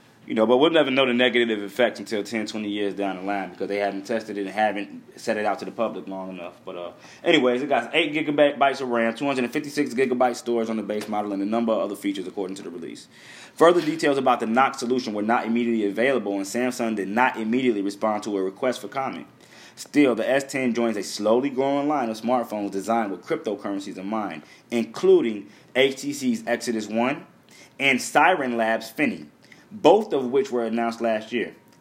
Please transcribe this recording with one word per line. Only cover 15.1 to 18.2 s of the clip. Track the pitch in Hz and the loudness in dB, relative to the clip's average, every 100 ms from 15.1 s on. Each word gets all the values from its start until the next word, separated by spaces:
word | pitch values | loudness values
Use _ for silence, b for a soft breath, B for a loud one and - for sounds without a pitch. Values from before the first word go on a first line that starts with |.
| 104 | -2
were | |
not | 107 120 101 | 0 0 0
immediately | 117 117 113 101 | 0 2 2 0
available, | 98 127 131 104 | 2 2 0 -2
and | 101 98 | -4 -4
Samsung | 120 127 123 113 107 | -2 -2 -2 -2 -2
did | 95 | -2
not | 107 127 113 | 2 2 0
immediately | 110 123 127 104 | -2 2 2 0
respond | 98 101 110 107 | -2 -2 -2 -2